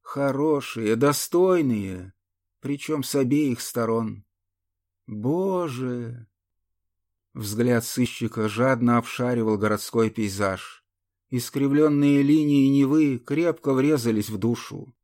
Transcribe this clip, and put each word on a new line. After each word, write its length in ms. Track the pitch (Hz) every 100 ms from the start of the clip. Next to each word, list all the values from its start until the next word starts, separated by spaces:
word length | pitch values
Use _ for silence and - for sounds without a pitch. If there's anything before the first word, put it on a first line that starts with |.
Хорошие, 920 | - 139 139 135 156 143 - 117 107 117
достойные, 1160 | 143 143 - 175 185 180 139 110 98 92 95 _ _ _ _ _
причём 420 | - 143 - 151
с 140 | 127 143
обеих 440 | 127 143 147 117
сторон. 640 | - 123 113 113 110 104 _ _ _ _ _ _ _ _ -
Боже! 1200 | 107 120 165 190 180 170 123 127 123 117 120 113 _ _ _ _ _ _ _ _ _ _
Взгляд 500 | 127 104 107 123 120
сыщика 640 | 113 - 120 - 117 - 107
жадно 520 | 104 131 127 120 120
обшаривал 580 | 120 - 123 120 110 104
городской 540 | 107 104 - 113 110
пейзаж. 720 | 107 104 95 101 92 - - _ _ _ _ _
Искривлённые 920 | 123 - 143 139 143 151 143 143 143
линии 460 | 139 156 147 143 135
Невы 500 | 139 135 156 147 123
крепко 560 | - 147 170 160 143
врезались 560 | 131 143 151 117 110 104
в 80 | 107
душу. 580 | 110 120 - - 98 _